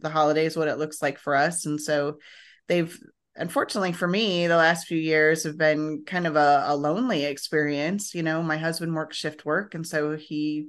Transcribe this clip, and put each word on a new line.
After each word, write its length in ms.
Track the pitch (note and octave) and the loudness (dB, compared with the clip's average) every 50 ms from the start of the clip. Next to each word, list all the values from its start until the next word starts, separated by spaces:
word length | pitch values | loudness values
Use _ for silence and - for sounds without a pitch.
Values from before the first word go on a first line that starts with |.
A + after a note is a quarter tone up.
the 80 | - D#3 | -4 -2
holidays, 460 | D#3 D#3 D3+ D3+ D3+ D#3 D#3+ D#3+ D#3+ | 2 2 4 4 4 4 2 0 0
what 100 | E3 D#3 | 0 0
it 100 | D3+ B2 | 0 0
looks 240 | C3+ D3+ D3+ - - | -2 -4 -6 -4 -2
like 160 | D#3 C#3+ C#3 | -2 -2 -4
for 180 | - - D3 C#3+ | -4 -2 0 2
us. 300 | C#3 D3 E3+ E3+ - - | 2 2 2 0 -2 -4
And 160 | D3+ D3 D3+ | -4 -4 -4
so 380 | D3+ - D3+ D3 C#3+ C#3+ D3 D3 - - - - - - - _ _ | -2 -2 0 0 0 -2 -4 -8 -14 -20 -20 -20 -20 -20 -20 _ _
they've, 280 | - F3 F3 E3+ E3 - - - - _ _ _ _ _ | 0 0 2 0 0 -4 -14 -20 -20 _ _ _ _ _
unfortunately 560 | - - E3+ - C#4 - - - A3+ F#3+ F3+ E3+ | -8 -6 -4 -2 -2 -2 -2 -2 -2 -2 -2 -2
for 140 | - F#3 | -2 -2
me, 380 | F3 F3+ G#3 A3+ G#3 F3+ F3 F3 | 0 0 0 0 0 0 0 2
the 120 | E3+ E3+ | 4 4
last 280 | E3 D#3+ D#3+ F3 E3+ - | 6 6 4 4 0 -2
few 140 | - E3+ D#3+ | -4 -4 -2
years 440 | D#3+ D#3+ D#3 D#3 D#3 D#3 D#3+ D#3+ - | 0 2 4 4 6 4 4 2 0
have 140 | D#3+ D3+ | -4 -2
been 460 | D#3+ D#3+ D#3 D3+ D3+ D3+ D#3 D#3 D3 - | 2 2 2 4 2 0 -4 -6 -8 -8
kind 220 | - F#3 F3+ F3 | -6 -4 -2 -2
of 80 | E3 D3+ | 2 4
a, 300 | D3+ D3 C#3+ C#3+ C#3 - | 4 6 6 6 4 4
a 80 | - D3 | 2 0
lonely 500 | C#3+ C#3+ D3 D#3+ G3+ B3+ B3+ G#3 D3+ C#3+ | 0 0 0 0 0 0 0 0 0 -2
experience. 880 | C#3+ C#3 - - - - D3+ D3+ D3 D3 C#3+ D3 E3 F#3+ G3+ - - - | -2 -4 -6 -6 -2 0 0 0 0 0 -2 -2 -2 -2 -4 -6 -6 -6
You 80 | E3+ | -4
know, 220 | E3 D#3+ D#3+ D#3+ E3+ | -2 -2 0 -2 -2
my 140 | D#3+ D#3 | -2 -2
husband 360 | D#3 D#3+ E3 E3 E3 E3+ E3 E3 | -2 -2 -4 -4 -4 -4 -2 -2
works 240 | D#3+ D#3 D#3 - | -2 -4 -6 -6
shift 260 | - - D#3 D3+ - - | -6 -6 -6 -8 -6 -4
work. 300 | D3+ D3+ F#3 G#3 G#3 - | -2 -2 -2 -2 -4 -8
And 120 | D#3+ E3 | -10 -8
so 280 | - - D#3 D3 D3+ D#3 | -4 -2 -2 0 -2 -2
he 520 | D#3 D3+ - D3+ D3+ D3+ D3+ D3+ D3+ D3+ | -6 -8 -8 -6 -4 -4 -2 -4 -4 -6